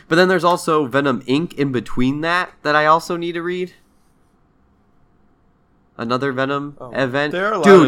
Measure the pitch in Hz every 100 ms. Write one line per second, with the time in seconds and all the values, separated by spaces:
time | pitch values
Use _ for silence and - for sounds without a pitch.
0 | - 160 185 180 170 175 - 156 135 135
1 | 143 120 - 139 170 - 143 123 104 -
2 | 127 147 165 180 180 - 147 151 151 160
3 | 160 175 170 170 170 180 180 - _ _
4 | _ _ _ _ _ _ _ _ _ _
5 | _ _ _ _ _ _ _ _ _ -
6 | 117 123 139 131 135 143 147 143 127 117
7 | 135 135 147 175 202 214 202 190